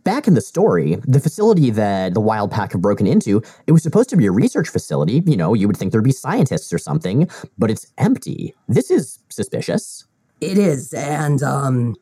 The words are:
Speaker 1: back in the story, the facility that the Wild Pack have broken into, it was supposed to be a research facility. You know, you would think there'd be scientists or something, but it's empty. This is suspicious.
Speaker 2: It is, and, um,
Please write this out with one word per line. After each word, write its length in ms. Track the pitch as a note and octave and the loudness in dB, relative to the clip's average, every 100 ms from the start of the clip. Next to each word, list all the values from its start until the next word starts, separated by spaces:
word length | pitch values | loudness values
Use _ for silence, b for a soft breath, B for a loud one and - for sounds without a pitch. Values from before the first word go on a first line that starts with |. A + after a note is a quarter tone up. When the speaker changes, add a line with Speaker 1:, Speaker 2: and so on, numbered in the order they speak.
Speaker 1:
back 240 | F3 B3+ A#3+ | -4 0 2
in 80 | |
the 60 | E3 | 2
story, 560 | - E3 G#3+ F2 - F#2+ - | 2 0 2 2 0 -2 2
the 140 | C#3 | 2
facility 500 | D#3 - G#3+ F#3 C3 | 2 2 2 4 2
that 440 | G#2+ G2+ G2 F#2+ | 2 0 -2 -2
the 60 | G2 | 0
Wild 300 | G#2+ G#2+ G#2 | 0 0 -2
Pack 220 | G#2+ G2 | -4 -4
have 100 | F#2 | -2
broken 240 | G2+ G2+ G2+ | 0 0 2
into, 340 | G3+ G#2+ G#2 B B - | 2 2 0 B B 2
it 40 | |
was 120 | D#3+ | 4
supposed 240 | D#3+ G3+ B3+ | 4 2 2
to 80 | G3 | 2
be 100 | G2+ | 2
a 60 | |
research 360 | F#2 A#3+ - D#3+ | 2 2 0 -2
facility. 540 | - - C#2+ D#2 C3+ F#3 | -4 -4 -2 0 2 2
You 100 | G#2 | 0
know, 180 | E2 | 2
you 140 | A2 G2+ | 2 0
would 80 | E2+ | 0
think 160 | F#2 | -2
there'd 100 | A2+ | 0
be 100 | B2+ | 2
scientists 600 | - C3+ A#3 D#3 E2 - | 0 -2 0 0 -2 -4
or 60 | E2 | -6
something, 500 | - D#2 F2+ A#2 F3+ B B - | -4 -4 -2 0 -2 B B -4
but 140 | A2 | -2
it's 160 | A2 - - | -2 -8 -2
empty. 560 | F#3 C4+ - - - - - | 0 0 -4 -10 -10 -10 -2
This 240 | A#2 - | -2 2
is 300 | F4+ - - _ | 0 -2 -10 _
suspicious. 760 | - - - - A3 - - - _ _ _ | -10 -8 -6 -4 -4 -6 -14 -20 _ _ _
Speaker 2:
It 180 | E3 G3 | -2 2
is, 340 | G3 C#3 - | 2 0 -6
and, 500 | C#3+ C#3+ D3+ D3 C#3+ | -8 -6 -2 0 0
um, 520 | C#3 C#3 C#3 B2+ A#2+ - | 0 -2 0 0 -2 0